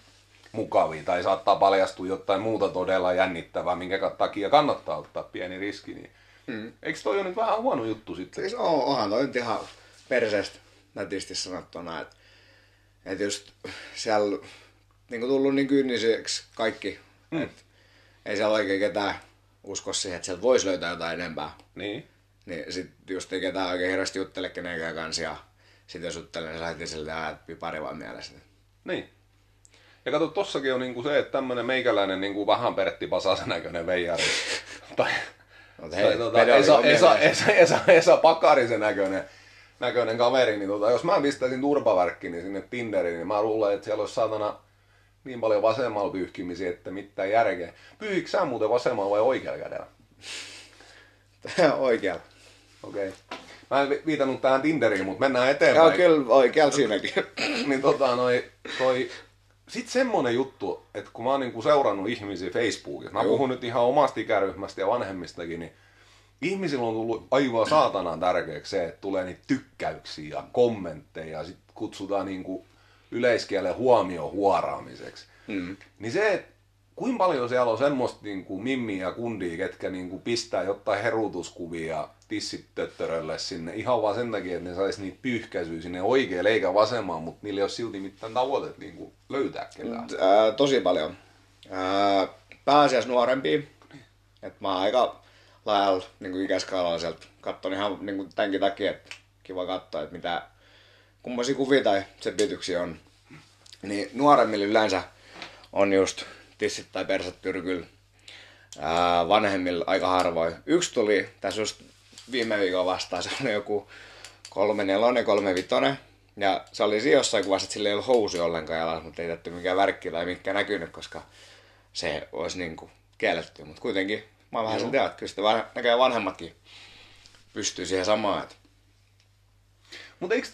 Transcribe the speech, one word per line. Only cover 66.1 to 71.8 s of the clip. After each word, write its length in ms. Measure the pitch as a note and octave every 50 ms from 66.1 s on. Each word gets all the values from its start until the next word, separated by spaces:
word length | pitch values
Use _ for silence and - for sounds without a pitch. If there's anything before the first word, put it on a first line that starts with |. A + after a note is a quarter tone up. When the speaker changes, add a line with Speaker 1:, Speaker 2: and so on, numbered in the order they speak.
| - - _ _ _ - C3+
Speaker 1:
ihmisillä 440 | F3 F#3+ G3 F#3+ D#3 C#3 B2+ A#2+
on 80 | A2+ A2
tullut 320 | A2+ A2+ A#2 A2+ - - -
aivan 380 | B2+ C3+ C#3+ B2+ A#2 A2+ G#2+ -
saatanan 520 | D3+ D#3 C3+ A2+ - G2 F2+ E2+ D#2+ E2
tärkeäksi 500 | F2 F2+ F2+ - D#2+ D#2+ D2+ D2 - -
se, 140 | G2 G2 -
että 160 | - - -
tulee 240 | - G2 F#2+ F#2+ F#2
niitä 160 | F#2 E2+ - _
tykkäyksiä 800 | - C#3 B2+ - _ _ - F2 D#2+ D#2+ - - - - D#3 D2+ D2+ D2
ja 80 | C#2 - - -
kommentteja 880 | B2+ B2 A#2+ A2+ G2+ F#2 E2+ D#2 D2+ - _ - E2 D#2+ D#2 D#2 D#2
ja 60 | D2+
sit 140 | E2+ F#2 - _ _ _
kutsutaan 520 | -